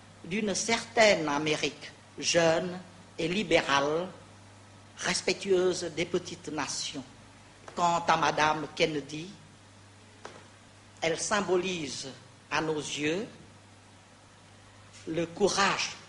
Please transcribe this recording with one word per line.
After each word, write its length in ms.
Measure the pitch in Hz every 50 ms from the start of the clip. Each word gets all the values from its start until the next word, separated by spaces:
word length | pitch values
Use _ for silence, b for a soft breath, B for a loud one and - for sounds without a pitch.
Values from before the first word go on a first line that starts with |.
| - - - - -
d'une 300 | 165 175 220 214 208 185
certaine 720 | - - - 233 226 - - - 240 220 214 196 165 160 151
Amérique 640 | 143 143 156 156 151 147 - 147 131 - - - - - - - - -
jeune 600 | 147 - - 170 165 165 160 175 175 180 175 185 - - - - - - - -
et 100 | 165 160
libérale, 800 | 180 202 214 165 165 165 - - 139 139 139 147 151 165 180 190 185 - - - - - - - - - - - - - - - - -
respectueuse 840 | - 180 180 - - - 185 - - 202 190 180 180 185 175 - 180 165 156
des 100 | 151 170
petites 420 | 170 - 180 170 - 175 - - -
nations. 560 | 147 156 139 131 - - - - - 143 127 - - - - - - - - - - - - - -
Quant 280 | - 180 170 170 170 165
à 100 | - 165
Madame 520 | 160 156 147 156 147 151 156 156 156 147 139 -
Kennedy, 520 | - 175 160 156 147 135 135 151 151 165 190 202 - - - - - - - - - - - - - - - - - - - - - - - - - - - - - - - - -
elle 180 | - 165 165 151
symbolise 880 | - - 214 208 196 170 185 185 175 190 185 175 156 135 123 - - 139 123 - - - - - - - 143
à 80 | 147
nos 180 | 160 156 156 151
yeux 480 | 143 - - - 147 151 160 185 226 247 - - - - - - - - - - - - - - - - - - - - - - - - - - - - - - - - - - - -
le 180 | 160 160 170
courage 640 | 165 - - 202 180 - - 196 185 165 131 - - - - -